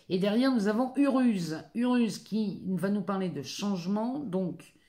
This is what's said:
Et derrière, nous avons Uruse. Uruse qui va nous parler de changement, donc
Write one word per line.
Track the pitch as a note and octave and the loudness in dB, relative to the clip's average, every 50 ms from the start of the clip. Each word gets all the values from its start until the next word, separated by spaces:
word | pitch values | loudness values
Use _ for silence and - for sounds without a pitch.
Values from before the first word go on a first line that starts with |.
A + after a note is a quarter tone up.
| _ - | _ -4
Et | F3+ F#3+ | -2 0
derrière, | F#3 G3+ G#3 A#3 C4 C4+ C4 | 2 2 2 4 4 4 4
nous | A#3 F#3+ | 2 2
avons | G#3 G#3+ A3 C4 B3 - | 2 2 2 0 0 2
Uruse. | C4+ C#4+ C#4 B3+ C4 B3+ A#3+ G#3+ F#3 E3+ D#3 D#3 D#3 - - - | 2 2 4 4 4 4 4 2 2 0 -4 -4 -6 -8 -8 -4
Uruse | A3+ A#3+ B3 B3 B3 A#3 G#3 - - | -2 0 2 4 4 2 2 0 -4
qui | - - G3 A3 G#3+ G3 D#3+ - - | -8 -4 -2 -2 -2 -2 -4 -6 -4
va | F#3 F#3+ E3+ E3 G3 | -4 -2 0 0 0
nous | G#3 G#3 F#3 | 0 0 0
parler | - G3+ F#3+ F#3+ F3+ | -2 -2 -2 -2 -2
de | C#3+ C#3+ C3 | -4 -6 -8
changement, | - - - G3 G3+ G3+ F3 E3 F3+ G3+ G#3 A3 B3 C4 D4+ | -8 -8 -6 -4 -2 -2 -2 -2 -2 -2 -2 -2 -2 -4 -6
donc | D4 G#3 F3 F#3 F#3 E3+ - - - - _ _ _ | -6 -4 -2 -2 -2 -4 -6 -8 -14 -20 _ _ _